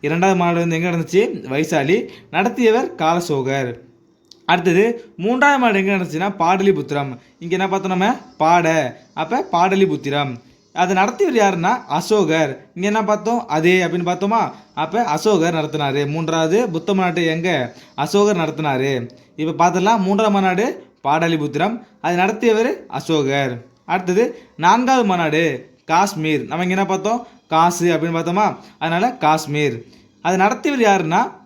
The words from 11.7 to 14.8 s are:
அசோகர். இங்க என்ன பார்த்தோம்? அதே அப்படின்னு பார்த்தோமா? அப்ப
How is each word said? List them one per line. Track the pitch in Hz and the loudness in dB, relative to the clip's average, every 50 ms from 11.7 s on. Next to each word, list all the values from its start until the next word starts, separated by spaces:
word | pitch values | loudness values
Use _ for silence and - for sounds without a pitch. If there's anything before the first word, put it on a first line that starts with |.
| 233 - - - | -2 -2 -4 -4
அசோகர். | 143 160 175 - 220 208 190 156 160 160 156 139 131 - - _ _ | -4 -4 -2 0 2 2 2 2 2 2 0 0 -2 -10 -14 _ _
இங்க | 175 180 | -6 -4
என்ன | 208 208 220 214 | -2 -2 -2 0
பார்த்தோம்? | 196 214 208 214 220 240 240 - | 0 -2 -2 -2 -2 -2 -2 -2
அதே | - 151 156 160 175 185 185 180 | -2 -4 0 2 4 4 4 2
அப்படின்னு | 165 156 180 175 | 0 -2 -2 -2
பார்த்தோமா? | 175 180 180 196 202 220 226 196 131 - - - _ _ | -2 -4 -2 -2 0 0 0 0 -2 -6 -12 -20 _ _
அப்ப | - | -8